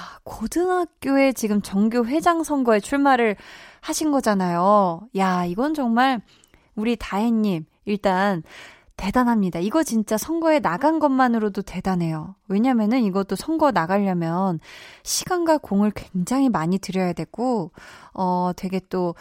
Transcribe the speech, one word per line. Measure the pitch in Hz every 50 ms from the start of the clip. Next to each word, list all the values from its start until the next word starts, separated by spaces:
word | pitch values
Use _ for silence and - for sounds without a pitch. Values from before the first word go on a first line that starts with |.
| - - - -
고등학교에 | - - - - 214 226 - 320 359 370 370 359 349 - _ - - 269 277 277 269 269
지금 | 240 - - 208 214 208
정규회장 | - - 196 196 214 226 226 247 233 226 277 330 320 349 339 330 311
선거에 | - 294 277 254 233 220 208
출마를 | 202 - 285 277 285 277 262 240 233 220 196 - - - - - - - - _
하신 | - - 311 - 330 311
거잖아요. | 285 269 - 233 208 190 185 180 175 170 180 196 208 208 196 180 165 165 208 233 -
야, | 196 190 190 180 180 180
이건 | 175 175 202 262 302 320
정말 | 302 262 233 226 240 254 269 262 214 - _ _ _ _ _ _ _ _ _ -
우리 | 214 214 240 240
다혜님, | 226 - - - 196 220 240 233 220 214 208 185 160 156 - _ _ -
일단 | 196 208 196 - 202 185 185 196 208 190 165 156 - - - - - - - _ _ -
대단합니다. | - - 190 - 254 254 240 233 220 196 180 - 170
이거 | 175 220 214 320 311
진짜 | - 226 220 208 - 220 208
선거에 | - - 320 339 320 320 311 285
나간 | 202 170 165 180 - 302 330 320
것만으로도 | 302 285 269 262 262 247 233 226 214 208 190 208
대단해요. | 190 - - 180 - 190 185 175 170 165 160 156 156 180 190 _ _ -
왜냐면은 | 190 202 233 269 254 226 214 202 247 269 226
이것도 | 196 175 196 190 - 196
선거 | 185 - - 320 320 311 285
나가려면 | 220 175 165 170 190 202 202 196 180 175 165 165 165 180 196 190 170 156 - - - - - - - - -
시간과 | - - - - - 370 349 339 330 311 294
공을 | - - 202 196 208 214
굉장히 | 202 - - - - 185 175 - 247 269 269 262
많이 | 202 160 156 170 185 190
들여야 | - - 185 190 185 180
되고, | 165 - 160 - - - 233 262 247 214 160 - - - - - - - - -
어, | - - 190 180 180 180 180 180 180
되게 | - - 185 185 185 - -
또 | - 185 180 175 165 -